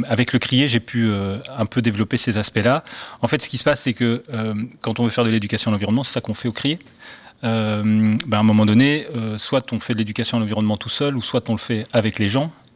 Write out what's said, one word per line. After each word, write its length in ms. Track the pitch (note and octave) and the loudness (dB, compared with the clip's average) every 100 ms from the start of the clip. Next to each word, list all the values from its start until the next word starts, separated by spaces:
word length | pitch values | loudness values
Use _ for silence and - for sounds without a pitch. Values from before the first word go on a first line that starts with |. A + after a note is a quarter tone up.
| - | 0
avec 280 | A#2 B2 | 2 2
le 40 | A#2+ | 2
Crier, 300 | - B2+ C#3+ | 2 2 4
j'ai 120 | A2+ | 2
pu, 280 | - A#2+ A2+ | 0 0 0
euh, 280 | G2+ G2 G#2 - - | 0 -2 -6 -8 -4
un 80 | |
peu 160 | G#2+ B2+ | -2 0
développer 380 | A#2 G2+ G#2+ B2 | 0 0 0 0
ces 180 | - G#2+ | 0 0
aspects-là. 480 | G#2 A2+ A2+ D3 - - - - | 0 2 2 2 -2 -16 -16 -6
En 40 | - | -2
fait, 140 | D3 | 0
ce 80 | - | 0
qui 80 | - | 0
se 80 | |
passe, 160 | D3+ C3+ | 2 2
c'est 140 | C3 | 0
que, 280 | A2 A#2+ A#2+ - | 0 0 0 -4
euh, 200 | A2+ A2 G#2 B2 - | -6 -4 -4 -6 -6
quand 180 | - A2 | -6 0
on 40 | |
veut 60 | A#2 | 0
faire 140 | A2+ | 2
de 60 | A#2 | 2
l'éducation 400 | A2 G2+ A2+ - | 2 0 0 0
à 20 | |
l'environnement, 320 | G#2 G2 A#2+ | 0 0 0
c'est 80 | C3+ | 0
ça 80 | B2 | -4
qu'on 140 | - | -4
fait 140 | A2 A#2+ | -4 -4
au 40 | |
Crier. 260 | - C#3 E3 - - - - - - | -2 -2 -4 -8 -20 -20 -20 -20 -8
Euh, 760 | A#2+ A2+ G#2+ G#2 G#2+ A2 G#2+ A2 - | -2 0 0 0 2 4 4 2 0
ben, 100 | G#2+ | 2
à 40 | |
un 20 | |
moment 240 | A2 G#2+ G#2+ | 4 6 6
donné, 400 | A2 C#3 D3+ - | 6 4 2 -2
euh, 240 | B2+ A2 G#2+ | -6 -6 -6
soit 340 | - C3+ - | -2 -2 -2
on 80 | A2+ | -6
fait 140 | - | -4
de 40 | A2 | -2
l'éducation 380 | G#2+ G#2+ A2+ A#2 | -2 -2 -2 -2
à 40 | |
l'environnement 360 | G#2+ G#2+ G#2+ G#2 | -2 0 0 -2
tout 140 | A#2 | -4
seul, 260 | - C#3+ C3 | -4 -2 -2
ou 60 | |
soit 260 | - B2 - | -2 -4 -2
on 40 | |
le 60 | A2 | -4
fait 260 | - A2 - | -2 -6 -2
avec 260 | A#2+ G#2+ - | 0 0 0
les 100 | G2+ | 0
gens. 240 | B2 D#3 - - | 0 -4 -8 -20